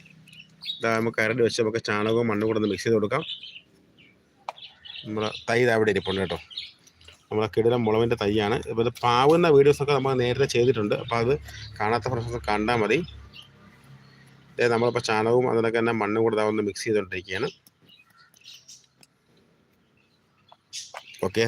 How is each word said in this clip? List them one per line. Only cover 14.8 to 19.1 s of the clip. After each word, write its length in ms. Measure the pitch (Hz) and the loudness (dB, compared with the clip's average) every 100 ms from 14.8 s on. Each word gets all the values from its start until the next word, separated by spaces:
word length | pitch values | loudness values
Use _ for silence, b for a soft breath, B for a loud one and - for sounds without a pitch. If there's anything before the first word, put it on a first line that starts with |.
| 120 120 - | 0 0 0
ചാണകവും 380 | 110 113 123 127 | 0 2 2 2
അതിനൊക്കെ 280 | 113 110 117 | 2 0 0
തന്നെ 140 | 113 113 | 0 0
മണ്ണും 220 | 104 110 | 0 0
കൂടെ 120 | 113 107 | 0 2
ദാ 60 | 107 | 0
ഒന്ന് 100 | 107 104 | 0 -4
മിക്സ് 160 | 95 117 | -4 -2
ചെയ്തോണ്ടിരിക്കുകയാണ്. 600 | 104 95 92 92 95 151 - _ _ _ - _ _ _ _ - - - - _ _ _ | -2 -2 -8 -8 -6 -8 -10 _ _ _ -20 _ _ _ _ -20 -20 -20 -20 _ _ _